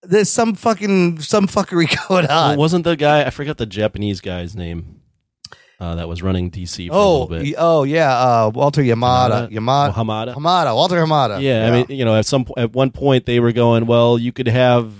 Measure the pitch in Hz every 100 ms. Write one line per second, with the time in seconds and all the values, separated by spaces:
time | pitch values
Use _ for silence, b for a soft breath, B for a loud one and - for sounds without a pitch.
0 | 185 202 196 - 226 202 233 214 202 196
1 | 175 165 147 208 202 - 190 175 156 -
2 | - 190 143 156 151 143 156 175 170 160
3 | 147 151 131 - 147 151 110 95 107 101
4 | 104 92 98 90 87 101 85 85 80 -
5 | _ _ _ _ - B B B 87 85
6 | 85 85 92 92 90 98 90 - 87 185
7 | 202 156 - 82 143 156 165 165 139 160
8 | 151 123 127 117 110 117 143 147 131 117
9 | 123 127 123 107 110 107 113 139 143 104
10 | 110 110 113 123 156 180 151 117 175 175
11 | 160 156 123 101 135 117 113 120 123 139
12 | 117 110 104 139 120 - 117 123 135 -
13 | 139 131 - 120 120 113 117 117 117 120
14 | 117 120 117 - 123 120 127 123 113